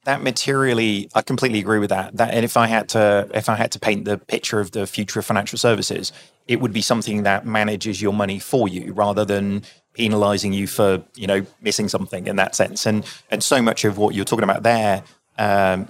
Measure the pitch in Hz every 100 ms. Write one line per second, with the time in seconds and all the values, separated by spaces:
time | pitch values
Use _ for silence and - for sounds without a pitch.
0 | - 139 135 113 - 135 135 117 113 101
1 | 101 - - 127 131 110 98 110 101 95
2 | 92 104 113 117 113 - 113 113 104 113
3 | 107 101 98 107 104 110 113 - - 104
4 | 101 98 - 107 - 110 95 110 98 -
5 | 107 110 - 107 104 117 120 107 92 98
6 | - - - _ - 123 123 107 107 117
7 | 104 104 101 98 113 110 107 104 110 95
8 | 101 104 101 98 - 135 107 90 87 98
9 | 101 101 104 101 101 101 - - _ -
10 | 113 107 101 101 104 98 98 - 101 92
11 | - - 95 98 98 _ 107 - 104 -
12 | 95 98 92 98 95 - - 104 113 107
13 | 101 - _ 107 - 139 117 110 107 101
14 | 104 101 98 113 101 98 110 117 107 95
15 | - _ _ - 107 101 95 92